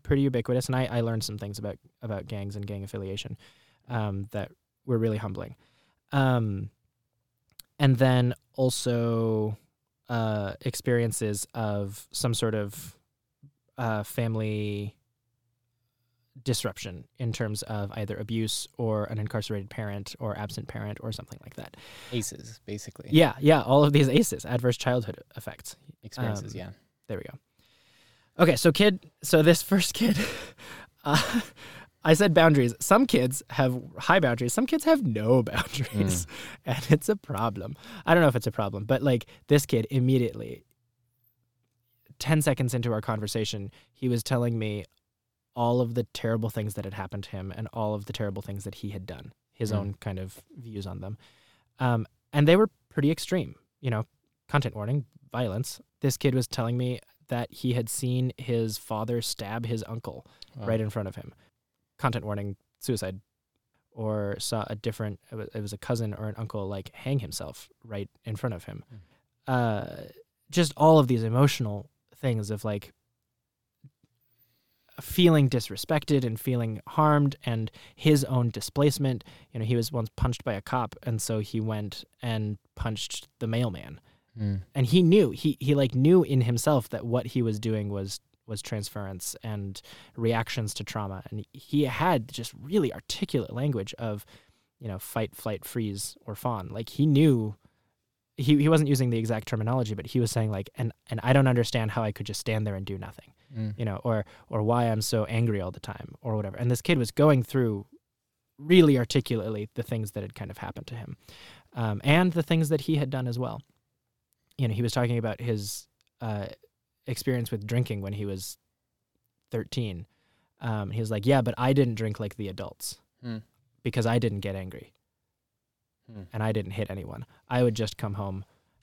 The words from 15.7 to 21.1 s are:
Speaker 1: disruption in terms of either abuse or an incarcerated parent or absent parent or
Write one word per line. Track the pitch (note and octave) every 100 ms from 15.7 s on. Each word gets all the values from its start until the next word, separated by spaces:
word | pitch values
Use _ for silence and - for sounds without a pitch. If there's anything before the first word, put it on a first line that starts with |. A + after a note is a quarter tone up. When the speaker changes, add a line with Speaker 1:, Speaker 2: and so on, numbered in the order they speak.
| _ _ _ _ _ _ C3
Speaker 1:
disruption | C3 A#2 G#2+ - G2 F2 - -
in | A#2
terms | G#2 A2 G#2+
of | - G#2+ G2+
either | A2+ G#2 G#2+
abuse | A2 A2+ A2 - - -
or | A2+ G#2+
an | G#2 A2
incarcerated | G#2+ A2 - G#2 G2
parent | - G#2 G2+ G2+ -
or | A2 G#2
absent | G#2 - -
parent | A2 G#2 -
or | -